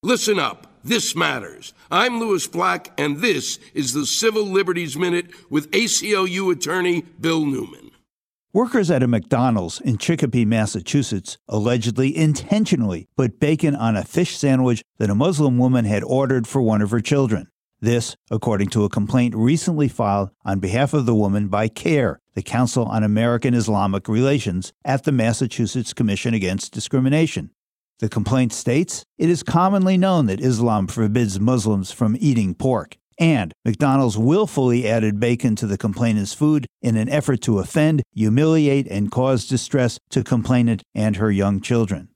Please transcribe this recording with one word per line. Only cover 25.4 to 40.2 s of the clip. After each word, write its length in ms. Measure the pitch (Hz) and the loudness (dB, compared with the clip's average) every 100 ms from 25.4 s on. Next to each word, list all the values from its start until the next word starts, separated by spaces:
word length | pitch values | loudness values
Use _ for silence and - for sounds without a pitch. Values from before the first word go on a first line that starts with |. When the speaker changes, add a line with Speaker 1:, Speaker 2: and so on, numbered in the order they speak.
| 123 - 113 131 113 | -4 -2 -4 -2 -6
Speaker 2:
Commission 400 | - 113 101 117 | -2 -2 0 0
Against 400 | 113 92 95 - | 0 0 -2 -6
Discrimination. 800 | 131 - 135 131 151 160 - 73 _ _ _ _ _ | -10 -2 0 2 2 0 -2 -10 _ _ _ _ _
The 100 | 110 | -4
complaint 420 | - 101 131 123 | -2 0 2 0
states, 540 | - - 127 165 - - _ | -2 0 0 0 -6 -14 _
"It 120 | 160 | 0
is 140 | 175 | 0
commonly 540 | - - 185 196 185 185 | 0 2 2 2 2 2
known 280 | 190 180 120 | 4 2 2
that 160 | 98 | 2
Islam 460 | 127 117 120 107 95 | 0 2 2 2 -2
forbids 520 | - 110 110 113 95 | 0 0 2 0 0
Muslims 500 | 107 127 104 101 92 | 0 2 0 -2 -4
from 280 | - 113 120 | -2 -2 2
eating 340 | 147 120 98 | 2 2 0
pork, 440 | 85 135 120 76 - _ - | -2 -2 -2 -4 -18 _ -2
and 360 | 165 143 87 - | 0 2 -2 -6
McDonald's 540 | - 101 147 135 127 104 | -4 0 2 2 2 2
willfully 680 | 117 175 214 - 131 120 117 | 2 2 0 0 2 2 0
added 320 | 113 107 104 | 0 0 0
bacon 380 | 120 120 131 107 | 0 0 0 -2
to 120 | 110 | -2
the 100 | 98 | -2
complainant's 560 | 110 98 120 107 98 | -2 0 0 0 -2
food 340 | - 151 151 120 _ | -2 0 0 -2 _
in 160 | 120 113 | -2 0
an 100 | 113 | 0
effort 320 | 151 143 127 | -2 0 -2
to 160 | - 104 | 0 -2
offend, 440 | 90 - 156 151 - | 0 0 2 2 -2
humiliate, 760 | - 107 117 156 160 147 139 135 | -2 2 4 4 4 4 2 0
and 220 | 98 101 | -2 -2
cause 380 | - 131 131 - | 0 0 0 0
distress 520 | 131 - 143 123 - _ | -4 0 0 0 -2 _
to 120 | - | -4